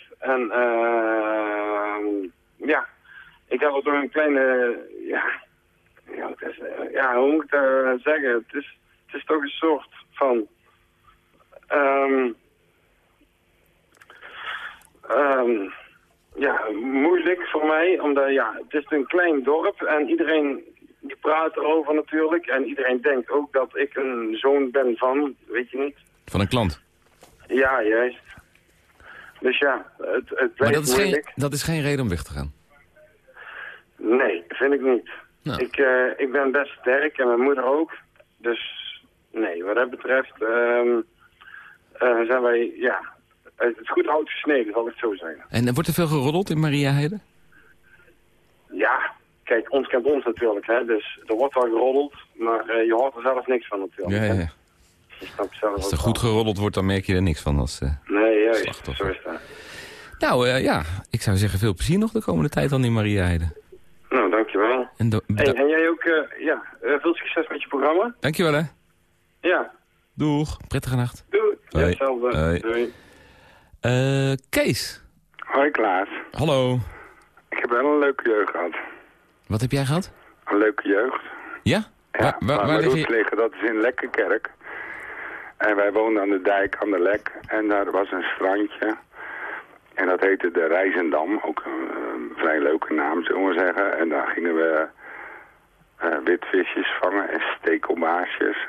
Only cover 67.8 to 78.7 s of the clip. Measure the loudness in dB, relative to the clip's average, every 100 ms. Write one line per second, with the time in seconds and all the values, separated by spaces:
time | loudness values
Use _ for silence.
67.8 | 2 2 0 -2 -4 0 2 2 0 -8
68.8 | _ _ _ _ _ _ 0 0 0 -10
69.8 | _ _ _ -2 0 2 0 -6 -6 -4
70.8 | -2 -2 -2 -4 -2 2 2 0 -4 0
71.8 | 2 2 0 0 0 2 2 0 0 -2
72.8 | -2 -6 -20 -20 -20 -20 -20 -20 _ -4
73.8 | 0 2 2 2 2 0 -2 0 0 0
74.8 | -4 -10 -20 _ _ -20 -4 2 2 2
75.8 | 2 2 0 -6 -12 -2 2 4 4 0
76.8 | -2 -10 -20 -20 _ _ -10 -6 0 2
77.8 | 4 4 2 2 2 2 2 -2 -4